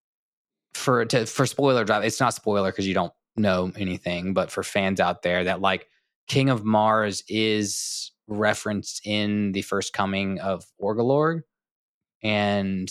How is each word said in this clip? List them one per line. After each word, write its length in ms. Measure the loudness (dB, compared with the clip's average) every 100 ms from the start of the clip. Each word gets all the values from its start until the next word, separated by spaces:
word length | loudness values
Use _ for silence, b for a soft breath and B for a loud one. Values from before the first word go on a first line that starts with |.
| _ _ _ _ _ _ _
for, 300 | -4 0 2 2
to, 200 | 0 0
for 200 | 0 0
spoiler 380 | 2 4 4
drop, 200 | 4 2
it's 160 | 2 2
not 140 | 0
spoiler 360 | 0 0 2 0
'cause 140 | 0 0
you 80 |
don't 180 | 0 -2 -6 _ 0
know 340 | 2 2 0 -4
anything, 560 | -4 -4 -4 -4 -2
but 160 | 0 -2
for 120 | -4
fans 380 | -4 0 0 2
out 220 | 0 0
there 220 | 0 0
that, 160 | 0 0
like, 260 | 0 0 -4 _ _ _ -4
King 200 | 2 2
of 140 | 2
Mars 580 | 2 4 4 4 0 -4 -4
is 840 | 0 0 0 -2 -4 -8 -8 -12 -16 -8
referenced 760 | -2 0 0 -2 -4 -6 -10
in 480 | -4 -2 0 0 0
the 100 | -2
first 300 | -2 -2 -2
coming 480 | -2 -2 -2 -2 -4
of 240 | -4 -4 -8 -6
Orgolorg. 600 | -4 0 2 2 0 -2 -8 _ _ _ _ _ _ _
And 680 | -2 0 2 0 -2 -4 -6